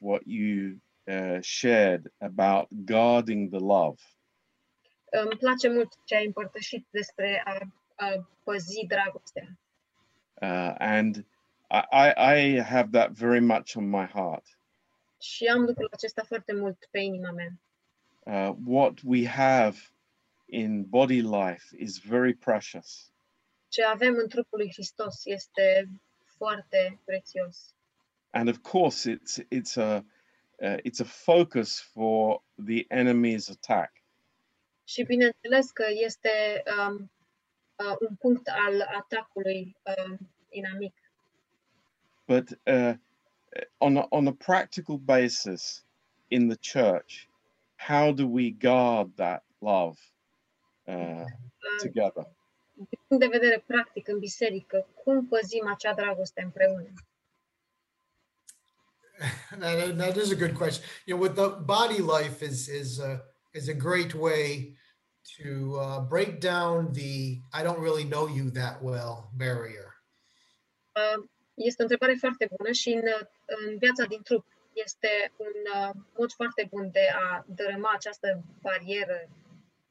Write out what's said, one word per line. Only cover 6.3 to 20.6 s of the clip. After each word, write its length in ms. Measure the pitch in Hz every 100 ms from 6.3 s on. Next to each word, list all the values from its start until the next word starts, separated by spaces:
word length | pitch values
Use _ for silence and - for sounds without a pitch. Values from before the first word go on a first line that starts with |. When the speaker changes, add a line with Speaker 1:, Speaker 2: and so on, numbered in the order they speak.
| 202 196 214 208 233 -
Speaker 2:
despre 520 | 208 202 - 196 196
a, 160 | - 196 196 - _
a 340 | - 202 190 180 _
păzi 420 | - 202 170 208 190
dragostea. 720 | 196 196 - - - - 180 _ _ _ _ _ _ _
Speaker 1:
Uh, 400 | - 98 90 87 -
and 380 | 107 107 110 104 - _ _ _ -
I, 120 | 104 -
I, 200 | 135 143 -
I 460 | 131 147 139 135
have 260 | 113 127 110
that 180 | 117 113
very 300 | 107 117 120
much 360 | 117 113 - 113
on 120 | 101
my 180 | 101 92
heart. 520 | 104 92 76 - _ _ _ _ _ _ _
Speaker 2:
Și 260 | - - 233
am 160 | 240
lucrul 240 | 240 247 220
acesta 300 | - 220 - 214
foarte 260 | 226 196
mult 340 | 202 202 180 _
pe 80 | 202
inima 320 | 196 185 180
mea. 220 | 175 175 180 _ _ _ _ _ _
Speaker 1:
Uh, 340 | - 101 98 - 123
what 320 | 131 139 -
we 220 | 127 123 120
have 480 | 127 135 131 110 104 - _ _ _ _ _ _
in 380 | 113